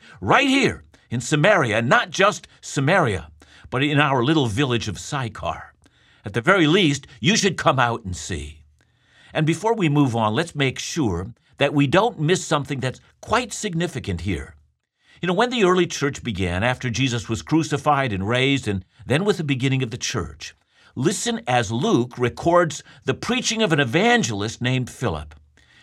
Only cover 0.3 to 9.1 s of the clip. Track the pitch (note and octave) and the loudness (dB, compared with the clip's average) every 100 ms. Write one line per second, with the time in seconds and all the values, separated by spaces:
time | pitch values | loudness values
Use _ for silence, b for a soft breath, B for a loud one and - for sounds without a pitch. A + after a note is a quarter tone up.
0.3 | G#3+ C#4 C4+ A#3 - - b b A#2+ B2+ | 2 4 2 0 -2 -10 b b -8 -2
1.3 | D3+ F3 G#3+ B2+ G2+ A2 A3+ G3+ C#3 G3 | 2 4 4 4 0 2 2 2 2 2
2.3 | - - b - - C#3 F#3+ C#3+ F2+ D#2 | 2 -8 b -8 -2 2 2 2 -2 -8
3.3 | - B B B B2 C#3+ C#3+ D3 C3+ A#2 | -20 B B B -2 0 2 2 2 2
4.3 | D#3+ B2 G2 C#3+ A#2+ G#2 F2 - C#3+ A#2 | 2 2 0 0 -2 -4 -8 -8 -8 -8
5.3 | - E2+ D#2 - _ b b b b - | -8 -8 -8 -12 _ b b b b -8
6.3 | A#2+ A#2 G3 D3+ F3+ E3+ C#3 - B B2+ | -2 2 4 4 4 4 0 -6 B 0
7.3 | A3 G3 D3+ E3+ C3+ A#2+ A#2 F#2 F2 - | 2 2 0 0 2 2 -2 -6 -10 -8
8.3 | E2+ D2 D2+ _ _ b b b | -10 -10 -16 _ _ b b b